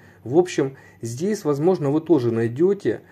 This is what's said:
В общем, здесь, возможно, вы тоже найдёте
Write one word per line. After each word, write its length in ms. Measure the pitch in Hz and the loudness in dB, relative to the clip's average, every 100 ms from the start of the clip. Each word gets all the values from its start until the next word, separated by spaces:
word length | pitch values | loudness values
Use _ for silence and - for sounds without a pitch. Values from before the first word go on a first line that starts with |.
| - - | -20 -16
В 140 | 113 156 | 0 2
общем, 380 | 180 - 139 139 - - | 2 -2 -4 -6 -20 -14
здесь, 440 | 117 120 190 208 147 | -12 -4 -4 -2 -2
возможно, 460 | 139 170 185 143 | 0 2 2 0
вы 100 | 156 | 0
тоже 300 | 160 151 117 | 2 2 2
найдёте 720 | 113 117 123 185 202 120 101 - | 0 -2 0 0 2 -2 -4 -10